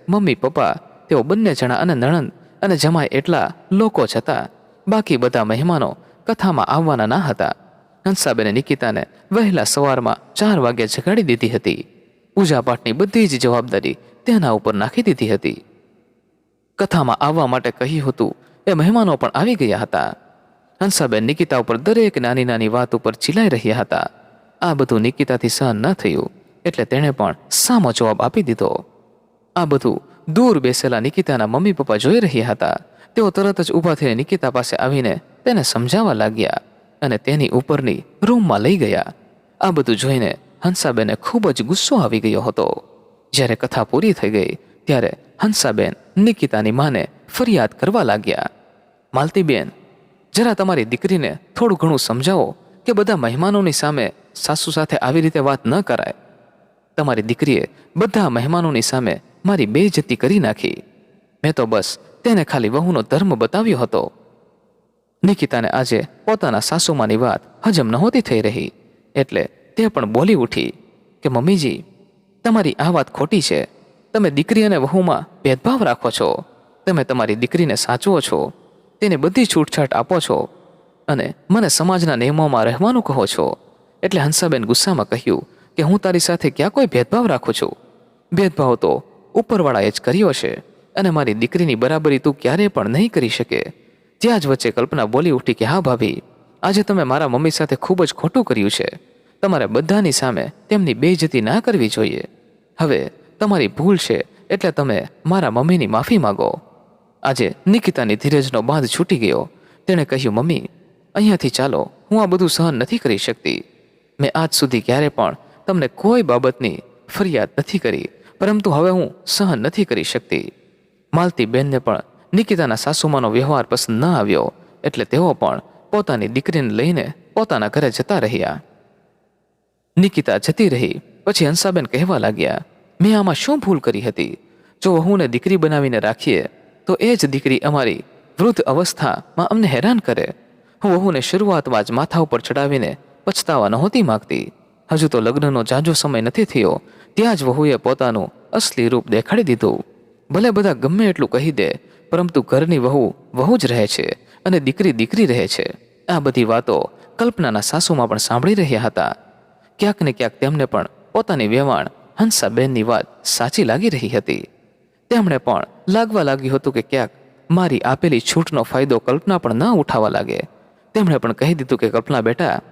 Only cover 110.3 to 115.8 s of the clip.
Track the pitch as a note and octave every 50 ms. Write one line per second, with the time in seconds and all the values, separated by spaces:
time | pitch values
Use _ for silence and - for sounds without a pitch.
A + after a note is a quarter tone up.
110.3 | G#2 A2+ C3 E3+ E3 - - - - _ - _ _ _ _ _ _ G3 G#3 G#3+
111.3 | G3+ E3+ - C3+ - - C3 C#3 - - - - - _ _ _ G3+ A3 G#3+ F3+
112.3 | F3+ F#3 F#3 E3 - - E3 E3+ D3+ A2+ B2+ - - A#3 - C3 A2 G2 - -
113.3 | A2+ - _ - A#1+ G1+ - - _ _ _ _ _ _ _ _ _ _ C#3 C3+
114.3 | - D#3 D#3+ D#3 - - - C3 B2+ A#2 - - B2 C3+ D3+ D3 - - A2 E2
115.3 | C2 - - - - _ _ - F#3+ F3+